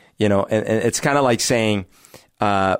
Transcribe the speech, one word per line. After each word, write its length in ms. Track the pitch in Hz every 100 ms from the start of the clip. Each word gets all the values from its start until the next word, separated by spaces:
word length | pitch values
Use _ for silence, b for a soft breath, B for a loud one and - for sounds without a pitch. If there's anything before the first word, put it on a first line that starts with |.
| b b
you 100 | 107
know, 160 | 98
and, 200 | - 110 -
and 180 | 110
it's 160 | 117 -
kinda 220 | 151 143
like 180 | 131 117
saying, 460 | - 120 110 104 92 B B B B -
uh, 360 | 104 98 95 92